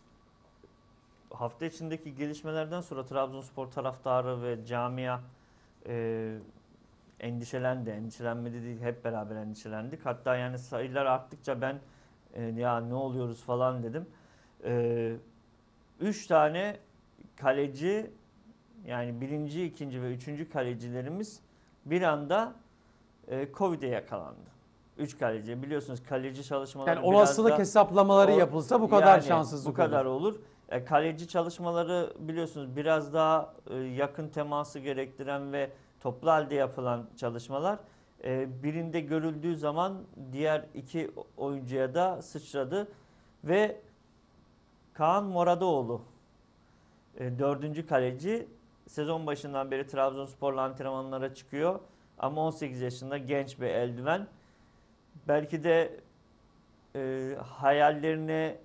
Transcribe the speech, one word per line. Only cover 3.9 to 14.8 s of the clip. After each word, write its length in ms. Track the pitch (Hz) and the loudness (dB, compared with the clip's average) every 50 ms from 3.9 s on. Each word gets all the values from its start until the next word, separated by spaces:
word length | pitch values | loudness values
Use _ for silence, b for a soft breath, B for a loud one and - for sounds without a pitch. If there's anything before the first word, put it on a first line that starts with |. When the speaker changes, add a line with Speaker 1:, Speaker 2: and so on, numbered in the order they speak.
| 127 - - 135 127 127 127 127 127 120 120 | -6 -4 -2 0 0 2 2 0 -4 -4 -4
Speaker 1:
ve 220 | 123 120 113 110 | -4 -6 -6 -6
camia, 540 | 117 120 120 120 123 127 127 127 127 123 123 123 b b b b b b b b b b b - | -6 -4 -2 -2 -2 -4 -4 -4 -4 -4 -6 -8 b b b b b b b b b b b -12
e, 480 | - 120 117 113 113 113 113 110 110 110 107 107 - - - _ _ - _ _ _ _ _ _ - _ - | -8 -6 -4 -2 -2 -2 -2 -4 -6 -8 -10 -12 -16 -20 -20 _ _ -20 _ _ _ _ _ _ -20 _ -10
endişelendi. 680 | - 120 120 120 117 - - 127 123 127 127 127 120 110 | -8 -8 -6 -6 -8 -6 -6 -2 -2 -2 -2 -2 -4 -6
Endişelenmedi 720 | 104 107 113 113 - - 120 117 117 120 120 120 117 120 117 | -8 -8 -10 -10 -10 -6 -6 -6 -4 -4 -6 -8 -8 -10 -10
değil, 180 | 120 120 113 | -10 -10 -6
hep 240 | 120 120 117 120 - | -4 -6 -6 -4 -4
beraber 300 | 117 113 110 107 107 107 | -4 -4 -4 -6 -6 -8
endişelendik. 680 | 107 107 107 107 - - 110 110 107 110 131 160 160 - | -8 -8 -10 -10 -10 -10 -10 -8 -8 -8 -8 -10 -6 -6
Hatta 300 | 127 123 127 - 131 127 | -6 -6 -2 0 0 0
yani 240 | 123 123 127 127 123 | 0 0 -4 -6 -8
sayılar 460 | 123 - 139 117 127 131 127 139 139 | -10 -8 -6 -6 -4 -2 -2 0 2
arttıkça 560 | 131 127 131 - - - - - 139 135 117 | 2 2 0 0 -8 -16 -10 -6 -4 -2 -2
ben, 180 | 131 135 139 139 b b b b b b b b _ _ - | -2 -4 -4 -6 b b b b b b b b _ _ -10
e, 100 | - 117 | -8 -6
"Ya 360 | 117 113 117 120 123 120 117 | -6 -4 -2 0 0 0 0
ne 140 | 117 120 123 | -2 -4 -4
oluyoruz?" 500 | 135 135 131 123 127 123 120 113 - - | -4 -4 -4 -4 -4 -4 -4 -6 -8 -4
falan 400 | - 123 123 127 127 127 123 117 | -2 0 2 2 2 2 -2 -6
dedim. 220 | 113 120 160 180 b b b b b b b b b b _ - | -6 -6 -8 -10 b b b b b b b b b b _ -4
E, 480 | - 120 120 | -2 0 2